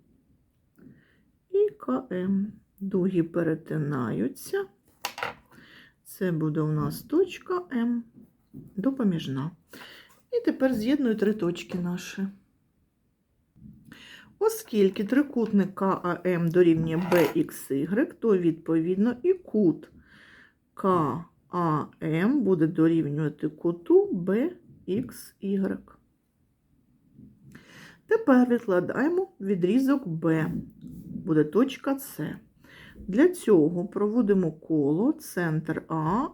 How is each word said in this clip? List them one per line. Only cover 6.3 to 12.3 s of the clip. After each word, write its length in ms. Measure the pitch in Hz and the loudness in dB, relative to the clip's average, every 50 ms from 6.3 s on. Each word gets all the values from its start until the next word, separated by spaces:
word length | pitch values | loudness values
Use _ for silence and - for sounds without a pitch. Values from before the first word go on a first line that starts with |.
буде 300 | 170 156 156 156 151 160 | 0 0 0 -2 0 0
у 100 | 151 151 | 0 0
нас 300 | 156 151 147 147 151 - | 0 0 -2 -2 -4 -8
точка 600 | - - - 330 392 370 - - - - 370 359 359 - | -8 -2 0 0 0 0 -2 -12 -8 -6 -6 -6 -6 -4
М, 320 | 269 240 233 240 240 233 233 - - - - _ _ _ _ _ - | -4 -2 0 0 -2 -2 -6 -10 -18 -20 -20 _ _ _ _ _ -20
допоміжна. 1000 | - - - - - 190 269 269 262 240 202 175 160 151 - 135 135 139 160 - - _ _ - - - - - - - _ _ _ _ - | -20 -20 -14 -8 -4 -2 -2 -2 0 0 0 0 -2 -4 -6 -6 -6 -6 -8 -8 -12 _ _ -20 -20 -20 -20 -20 -20 -20 _ _ _ _ -6
І 140 | - 480 466 | -4 -4 -2
тепер 280 | - - - 262 269 254 | -2 -2 0 0 0 0
з'єдную 420 | 214 208 240 285 294 285 233 214 | 0 0 0 0 0 2 0 0
три 180 | 214 202 202 208 | 0 0 0 0
точки 460 | 214 170 170 175 - - - - 180 | 0 -2 -4 -4 -6 -8 -8 -6 -6
наші. 480 | 175 175 175 185 - - - - 196 196 | -4 -4 -6 -6 -8 -10 -10 -8 -8 -8